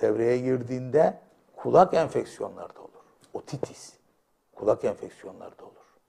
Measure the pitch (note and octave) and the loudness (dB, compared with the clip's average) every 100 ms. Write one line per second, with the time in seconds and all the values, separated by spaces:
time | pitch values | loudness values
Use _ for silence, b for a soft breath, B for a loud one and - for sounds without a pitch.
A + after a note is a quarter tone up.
0 | A2 G#2+ A#2 B2 B2+ C3 A#2 B2+ B2+ C#3+ | 0 2 2 2 0 -2 -2 -8 0 2
1 | E3+ - - _ _ - B2+ C3 F#3 E3+ | 2 0 -18 _ _ -8 4 6 6 4
2 | D3+ B2+ - - G2+ F#2 F2+ - - - | 0 -2 -4 -8 -10 -10 -16 -18 -20 -20
3 | - _ _ - - C#3 - - - - | -20 _ _ -14 -10 -8 -10 -10 -20 -20
4 | _ _ _ _ _ - G2+ A2 B2 G2 | _ _ _ _ _ -4 0 2 0 -4
5 | - - F#2+ F#2 F2+ - - - _ _ | -10 -14 -18 -16 -20 -20 -20 -20 _ _